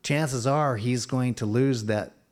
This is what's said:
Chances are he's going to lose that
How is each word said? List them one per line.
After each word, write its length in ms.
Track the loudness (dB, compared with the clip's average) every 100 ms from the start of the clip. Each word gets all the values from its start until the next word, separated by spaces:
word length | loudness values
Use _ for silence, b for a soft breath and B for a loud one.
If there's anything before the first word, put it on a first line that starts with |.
Chances 440 | 0 0 0 0 0
are 300 | 2 2 0
he's 300 | 0 -2 -2
going 280 | 0 0
to 120 | -2 0
lose 380 | 2 2 0
that 280 | 0 -2 -2 _ _